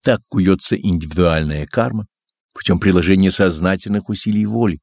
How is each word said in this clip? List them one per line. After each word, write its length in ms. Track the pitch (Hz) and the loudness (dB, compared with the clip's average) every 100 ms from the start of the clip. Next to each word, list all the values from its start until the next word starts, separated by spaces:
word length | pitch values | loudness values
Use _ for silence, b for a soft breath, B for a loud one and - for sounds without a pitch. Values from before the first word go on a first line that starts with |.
Так 180 | - 110 _ | 0 -2 _
куется 480 | 95 95 92 - 107 | 0 2 2 0 -2
индивидуальная 880 | 98 87 80 78 87 80 76 76 76 | 0 -2 -2 0 2 2 -2 -4 -4
карма 400 | - 113 110 107 _ _ _ _ | -2 -2 -4 -10 _ _ _ _
путём 260 | - - 90 | -8 -2 0
приложения 520 | 101 90 82 95 95 | 4 2 4 4 4
сознательных 760 | 90 95 80 90 95 98 104 - | 2 0 2 -2 -2 -4 -6 -4
усилий 360 | 104 110 104 104 | -6 -2 -2 -2
воли. 340 | 113 113 78 | 0 -2 -2